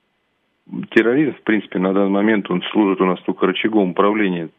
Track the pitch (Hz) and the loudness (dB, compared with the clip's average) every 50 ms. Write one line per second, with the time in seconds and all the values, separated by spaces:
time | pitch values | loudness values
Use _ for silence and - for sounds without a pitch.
0 | _ _ _ _ _ _ _ _ _ _ _ _ _ - - - - - - 113 | _ _ _ _ _ _ _ _ _ _ _ _ _ -12 -10 -10 -6 0 2 2
1 | 107 113 127 151 156 123 - - - 110 110 101 - - - 92 92 95 95 98 | 4 4 2 2 0 -2 -4 -6 -4 -4 -2 -4 -4 -6 -4 -2 -2 0 0 0
2 | 101 98 98 101 104 110 110 101 90 - 92 90 - - - 107 104 98 92 - | 0 0 0 0 2 2 2 0 0 -2 -4 -4 -4 -2 0 0 2 2 2 2
3 | 92 92 87 - - - 92 - - 92 - - - 110 110 104 95 90 85 - | 2 0 0 -2 -4 -6 -4 0 0 0 0 0 -2 0 2 2 0 0 0 0
4 | 98 101 107 110 104 92 90 85 82 78 _ | 0 2 2 0 0 -2 -2 -4 -6 -10 _